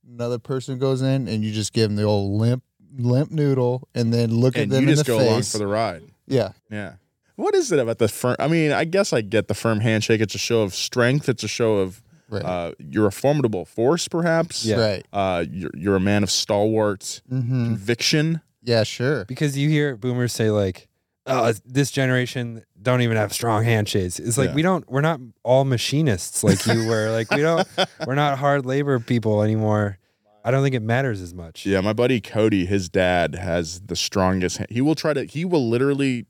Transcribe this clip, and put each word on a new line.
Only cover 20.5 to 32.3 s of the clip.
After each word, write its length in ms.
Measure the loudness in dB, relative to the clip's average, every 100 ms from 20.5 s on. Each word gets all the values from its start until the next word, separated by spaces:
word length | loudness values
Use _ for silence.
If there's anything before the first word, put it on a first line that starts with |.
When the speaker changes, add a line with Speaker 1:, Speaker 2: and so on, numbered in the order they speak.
| 2 0 -4 _ _ _ _ -4
Speaker 3:
"Oh, 260 | 0 0 -2 -4
this 260 | -2 0
generation 720 | 0 0 0 -2 -6 -8 -10 -18 _
don't 200 | 0 2
even 140 | 2 2
have 140 | 0
strong 300 | -2 0 0
handshakes." 540 | 2 2 2 -2 -2 -4
It's 180 | -4 0
like, 100 | 0
Speaker 2:
Yeah. 60 | 0
Speaker 3:
we 60 |
don't, 260 | 0 0 -2
we're 120 | -2
not 180 | 0 -2 -8 _
all 220 | 2 2 4
machinists 760 | 0 0 0 2 0 -4 -2
like 220 | 2 2 2
you 220 | 0 2
were. 240 | 0 0
Like, 180 | -2 -2
we 100 | 0
don't, 240 | 2 2 -2 -2 -4
Speaker 2:
<laughs> 220 | -4 -4
Speaker 3:
we're 80 | 0
not 240 | 0 2
hard 260 | 2 2 0
labor 340 | -2 0 0
people 440 | 0 0 2 2
anymore. 560 | 2 2 2 2 0 -6 _ _ _ _
I 60 | 0
don't 120 | 0
think 100 | 0 -2
it 60 |
matters 380 | 0 0 0 -4
as 100 | -8
much. 300 | -14 -16 -8 0
Speaker 2:
Yeah, 160 | 0
my 120 | 2
buddy 280 | 2 2 2
Cody, 440 | -2